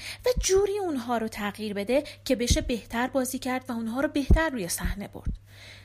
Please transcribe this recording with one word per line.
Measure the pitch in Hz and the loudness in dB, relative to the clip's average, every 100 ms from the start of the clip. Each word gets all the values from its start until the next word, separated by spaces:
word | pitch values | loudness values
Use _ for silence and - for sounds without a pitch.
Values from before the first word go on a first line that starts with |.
| - - 494 | -8 -4 0
و | 494 | 2
جوری | - 381 403 415 | 4 4 4 0
اونها | 370 277 233 233 | -2 -2 0 0
رو | 220 | -2
تغییر | - 208 196 214 | -4 -4 -4 -4
بده | 202 202 262 294 - | -4 0 0 0 -6
که | - 254 | 0 0
بشه | 240 - | 4 2
بهتر | 302 240 - 233 247 | 2 -2 -2 -2 0
بازی | 269 247 262 | 0 -2 -4
کرد | 262 254 262 | -4 -4 -4
و | |
اونها | 233 226 240 | -6 -4 0
رو | 294 | 0
بهتر | 294 269 320 320 | 2 6 6 6
روی | 254 170 | 0 -4
صحنه | - 175 185 202 | -2 -4 -4 -8
برد. | - - - - - - - | -8 -8 -8 -12 -20 -20 -20